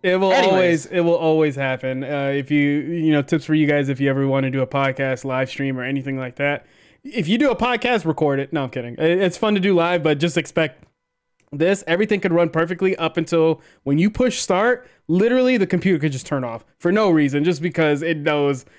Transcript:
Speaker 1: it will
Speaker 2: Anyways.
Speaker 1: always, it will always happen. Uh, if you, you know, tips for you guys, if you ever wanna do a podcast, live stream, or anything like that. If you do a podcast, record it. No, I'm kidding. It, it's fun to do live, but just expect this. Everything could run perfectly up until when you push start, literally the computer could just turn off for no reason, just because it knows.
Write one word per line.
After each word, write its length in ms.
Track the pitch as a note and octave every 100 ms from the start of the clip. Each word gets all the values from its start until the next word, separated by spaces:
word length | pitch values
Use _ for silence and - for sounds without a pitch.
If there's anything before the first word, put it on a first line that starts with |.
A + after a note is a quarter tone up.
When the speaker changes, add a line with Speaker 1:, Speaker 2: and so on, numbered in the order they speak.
Speaker 1:
it 160 | F#3 F#3
will 120 | F#3+
Speaker 2:
Anyways. 200 | F#3 F#3+
Speaker 1:
always, 340 | F#3 F3+ E3 -
it 140 | F3+
will 160 | E3+ E3+
always 400 | D#3+ D#3+ D#3 C#3
happen. 480 | C3+ C3 C3 C3
Uh, 280 | C3+ C#3+ C#3
if 160 | C#3 C3+
you, 100 | D3
you 500 | C#3+ C#3+ C#3 E3+ D#3+
know, 120 | D3+
tips 220 | C#3 D#3+
for 100 | -
you 120 | D#3 D3
guys, 220 | D3 C#3
if 100 | C3
you 100 | C#3
ever 200 | C3+ C3+
wanna 220 | C3+ C3+
do 100 | C3+
a 60 | B2+
podcast, 580 | C#3 C3+ C3+ C3+ B2+
live 240 | C3+ C3 C3
stream, 320 | - C#3 B2+
or 20 |
anything 340 | B2 C#3 C3+ C3+
like 200 | B2+ B2
that. 300 | C#3+ D3 - _ _ _
If 240 | C#4 B3+ D#3+
you 100 | A3+
do 120 | C#4+
a 60 | A#3
podcast, 480 | A#3+ A#3+ A#3+ A#3
record 340 | D#3+ D3 D3 C#3
it. 140 | C#3
No, 120 | D#3
I'm 60 | C3
kidding. 240 | B2+ A#2+
It, 260 | A#2+ D#3+ F3+
it's 160 | F#3+ -
fun 180 | G#3+
to 60 | G3+
do 140 | F#3+
live, 280 | F3+ E3+ F3+
but 160 | D#3 C#3+
just 180 | E3+ E3+
expect 480 | - - D#3 - - _ _ _ _ _ _
this. 320 | C#3+ E3+ G3 -
Everything 340 | F3 G#3+ G3+
could 120 | F#3+
run 180 | E3+ E3+
perfectly 440 | D#3+ E3 F3+ F#3+ F#3+
up 200 | D#3+ E3+
until 460 | D#3+ E3 D#3+ D#3 - _
when 160 | C#3 D3
you 120 | G3
push 280 | G#3+ B3 -
start, 480 | - F#3 A3+ B3 - _ -
literally 480 | F3 A3+ B3+ B3+ B3
the 100 | F3+
computer 320 | F3+ F#3 E3
could 140 | D3+
just 140 | C3+ -
turn 180 | C#3+
off 200 | B2 A2+ _ _
for 140 | E3+
no 180 | G#3 G#3
reason, 320 | D#3+ C#3+ C#3+
just 200 | D#3+ D#3
because 400 | E3+ F3 D3+ D3
it 160 | E3 D#3
knows. 480 | D3+ D3 C#3+ C3 -